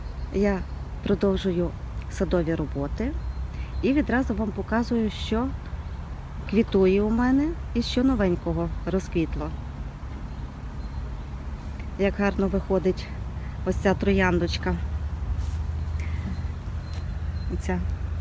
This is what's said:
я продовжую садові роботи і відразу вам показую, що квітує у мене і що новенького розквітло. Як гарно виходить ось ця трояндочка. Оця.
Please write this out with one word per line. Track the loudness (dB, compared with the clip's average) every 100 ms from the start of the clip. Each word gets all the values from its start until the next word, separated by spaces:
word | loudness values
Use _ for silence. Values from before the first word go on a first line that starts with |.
| -8 -6 -4
я | 2 2 2 -2 -8 -8 -4
продовжую | 0 2 4 4 2 2 0 -2 -8 -8 -6
садові | -2 2 2 2 0
роботи | 0 -2 -2 -2 -2 -2 -4 -6 -6 -6 -6 0
і | 2
відразу | 4 4 2 2 0
вам | -2
показую, | -2 0 0 2 2 2
що | -2 0 0 0 -4 -6 -8 -6 -8 -8 -8 -8 -8 0
квітує | 2 4 6 6 6
у | 4
мене | 4 6 4 4 0 -2
і | -2
що | 0 4
новенького | 4 6 4 4 2 0 0 -2 0
розквітло. | 0 2 2 2 0 -4 -4 -8 -8 -8 -8 -8 -8 -8 -8 -8 -8 -8 -8 -6 -6 -6 -6 -8 -8 -8 -8 -6 -6 -6 0
Як | 2 2
гарно | 2 2 2
виходить | 2 2 2 2 0 -2 -6 -6 -6 -8 -4 -2
ось | 2
ця | 2
трояндочка. | 4 4 4 4 4 2 0 0 0 -2 -2 -4 -4 -2 -2 -2 -2 -2 -2 -2 -2 -2 -2 -2 -2 -4 -4 -6 -6 -4 -4 -4 -4 -4 -4 -2
Оця. | -2 0 0 0 -2 -2 -2